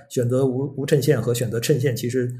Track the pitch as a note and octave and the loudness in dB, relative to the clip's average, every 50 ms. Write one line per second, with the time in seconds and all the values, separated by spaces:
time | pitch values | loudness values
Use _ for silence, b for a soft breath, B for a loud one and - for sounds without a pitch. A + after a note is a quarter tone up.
0 | B B - C3 B2 A#2+ B2+ C3 C3+ C3 A#2+ C3 C#3 C#3+ - C3+ C3+ D3 D#3+ C#3 | B B -2 -2 0 2 2 2 2 2 0 0 -4 -6 -6 -6 -2 0 2 2
1 | A#2+ D3+ C#3+ A#2+ A2 A#2+ A#2+ A#2+ B2 G#2 G#2 A#2 A#2+ - D3+ B2 B2 C#3+ A#2+ - | 4 4 2 2 2 0 0 0 -2 -2 -2 -2 0 0 0 2 0 0 -2 -2
2 | - A#2+ A#2 C3 B2 B2 B2 | -4 -2 -2 -2 -2 -2 -4